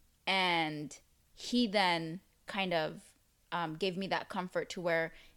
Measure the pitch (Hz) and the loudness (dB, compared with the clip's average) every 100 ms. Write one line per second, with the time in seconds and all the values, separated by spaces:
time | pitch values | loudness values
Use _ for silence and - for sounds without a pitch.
0 | _ _ - 190 180 170 156 151 147 - | _ _ -2 2 4 2 0 -2 -8 -12
1 | _ _ _ - - 240 233 202 180 170 | _ _ _ -14 0 2 4 4 4 4
2 | 165 175 - _ - 202 190 170 156 170 | 0 -8 -12 _ -8 -4 0 2 0 -4
3 | - _ _ _ - 175 160 160 190 175 | -16 _ _ _ -6 -4 -2 -2 -2 -2
4 | 190 170 - 190 180 175 147 185 170 165 | -2 -2 -2 -6 -4 -4 -4 -4 0 2
5 | 160 - - | 0 -6 -20